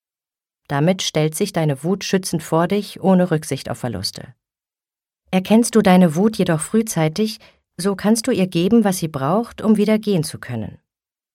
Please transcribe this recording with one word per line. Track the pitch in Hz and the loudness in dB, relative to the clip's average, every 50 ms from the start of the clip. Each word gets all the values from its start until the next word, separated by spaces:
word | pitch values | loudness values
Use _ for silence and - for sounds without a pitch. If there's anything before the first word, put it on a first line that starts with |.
| _ _ _ _ _ _ _ _ _ _ _ _ _ | _ _ _ _ _ _ _ _ _ _ _ _ _
Damit | - 147 139 143 175 190 190 - | -6 -2 0 2 0 0 0 -2
stellt | - - 156 151 156 156 | -4 -2 0 -2 -2 -2
sich | - 202 202 - | -2 -6 -4 -2
deine | 175 160 151 139 135 - | -2 -2 -2 -2 -2 -2
Wut | 165 196 196 - | -4 -4 -4 -4
schützend | - - 190 185 - - 165 | -2 -2 -2 -2 -2 -6 -6
vor | - - - 160 170 | -4 -2 0 0 0
dich, | 175 196 208 208 - - - - | 0 -2 -4 -4 -6 -10 -2 2
ohne | 190 190 185 180 180 | 2 4 4 4 2
Rücksicht | 165 156 156 - 139 139 - - | 0 -2 -2 -4 -8 -8 -6 -8
auf | 117 | -10
Verluste. | - - 123 110 90 92 - - - - - - _ _ _ _ _ _ _ _ _ _ _ _ _ _ _ _ _ _ - | -8 -6 -8 -6 -6 -8 -8 -10 -10 -18 -18 -20 _ _ _ _ _ _ _ _ _ _ _ _ _ _ _ _ _ _ -4
Erkennst | - 185 185 - 208 226 233 - - | -4 -2 2 4 4 4 4 4 2
du | 220 202 | 4 6
deine | 196 185 185 180 170 147 | 6 6 6 6 4 4
Wut | 165 202 226 220 | 2 0 0 0
jedoch | - - 180 165 160 | 0 0 0 0 -2
frühzeitig, | - - - 220 226 220 - 170 160 156 156 - 214 220 220 - - - _ _ _ _ _ | -2 -2 -2 -2 -2 0 -2 -2 -2 -2 0 -2 -4 -4 -4 -10 -18 -20 _ _ _ _ _
so | - 170 202 196 | -6 -4 -4 -4
kannst | 185 - 208 226 233 - | -2 0 0 0 2 0
du | - | -2
ihr | 233 185 190 | 0 0 0
geben, | 185 - 170 170 196 226 233 214 | 0 0 0 2 4 4 4 4
was | 208 185 - | 4 0 -2
sie | - | -4
braucht, | 160 156 139 135 139 175 214 233 - - - | -6 -4 -2 -2 0 0 0 -2 -4 -8 -4
um | - 214 220 | 0 2 2
wieder | 196 208 202 220 | 2 4 2 2
gehen | 214 220 208 202 170 151 | 0 0 0 0 0 -2
zu | - - - | -4 -6 -12
können. | - - 123 113 107 - - - _ _ _ _ _ _ _ _ _ _ _ | -12 -10 -8 -8 -8 -10 -12 -18 _ _ _ _ _ _ _ _ _ _ _